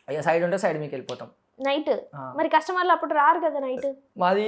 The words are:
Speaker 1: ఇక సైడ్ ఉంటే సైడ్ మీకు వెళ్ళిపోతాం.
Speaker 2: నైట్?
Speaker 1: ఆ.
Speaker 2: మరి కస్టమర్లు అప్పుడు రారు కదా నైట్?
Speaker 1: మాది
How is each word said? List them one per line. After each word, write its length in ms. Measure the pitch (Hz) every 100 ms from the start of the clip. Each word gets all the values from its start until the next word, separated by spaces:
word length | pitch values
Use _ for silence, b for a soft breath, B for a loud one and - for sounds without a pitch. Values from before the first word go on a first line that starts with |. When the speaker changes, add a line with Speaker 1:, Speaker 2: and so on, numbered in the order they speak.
| -
Speaker 1:
ఇక 80 | 147
సైడ్ 240 | 160 165
ఉంటే 140 | 175 185
సైడ్ 220 | 190 156
మీకు 140 | 147
వెళ్ళిపోతాం. 360 | 135 127 123 120 _ _ _
Speaker 2:
నైట్? 300 | 269 285 302 220 - 147
Speaker 1:
ఆ. 180 | 131 269
Speaker 2:
మరి 120 | 320
కస్టమర్లు 420 | 320 320 370 359
అప్పుడు 220 | 339 330
రారు 260 | 311 285 330
కదా 200 | 320 285
నైట్? 360 | 269 254 277 269 _ -
Speaker 1:
మాది 280 | 180 196